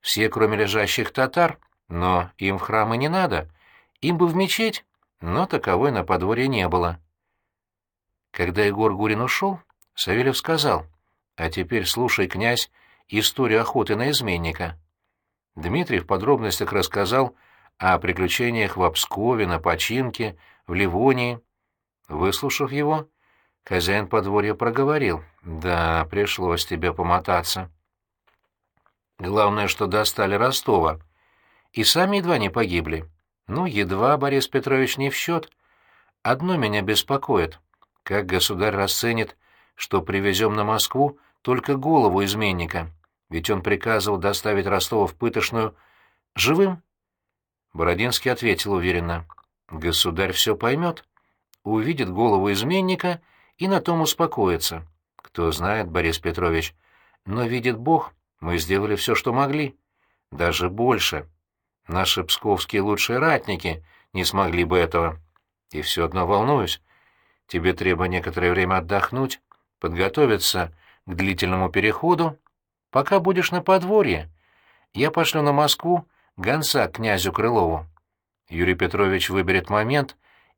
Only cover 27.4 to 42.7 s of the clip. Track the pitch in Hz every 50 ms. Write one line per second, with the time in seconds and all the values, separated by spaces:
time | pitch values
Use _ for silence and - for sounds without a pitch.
27.4 | 85 - - 95 92 87 - _ _ _ _ _ _ _ _ _ _ _ _ _
28.4 | _ _ _ _ _ _ _ _ _ _ _ _ _ _ _ - 92 90 101 107
29.4 | 104 104 104 107 104 95 - - 107 95 92 92 90 87 - - 104 98 98 101
30.4 | 113 127 131 - - - 113 92 82 80 80 82 - _ _ _ _ _ _ _
31.4 | _ _ _ _ _ _ _ - 110 - - 160 180 190 208 202 175 170 170 127
32.4 | 104 95 - 117 113 92 87 85 80 78 80 80 82 - - _ _ _ _ _
33.4 | _ - 98 151 180 180 123 104 101 87 95 95 113 131 147 123 135 139 139 139
34.4 | 131 - - 135 131 139 135 131 131 131 - - 135 139 135 - - - 170 165
35.4 | 160 - _ _ _ _ _ _ _ _ _ _ _ _ _ _ - 110 127 135
36.4 | 160 185 185 160 123 107 104 104 98 98 107 - - - 139 135 - - 127 95
37.4 | 82 80 - - _ _ _ _ _ _ _ _ _ - 98 101 101 90 92 92
38.4 | - - 107 90 101 107 101 98 98 95 - - - 120 117 113 107 101 - _
39.4 | _ _ _ _ _ _ _ - - - - 98 85 85 98 98 98 101 95 98
40.4 | 113 107 107 107 104 104 110 107 - - - 131 139 143 143 - _ _ _ _
41.4 | - - 127 123 - - 143 135 131 151 160 151 120 104 90 98 101 98 101 107
42.4 | 110 101 92 87 85 82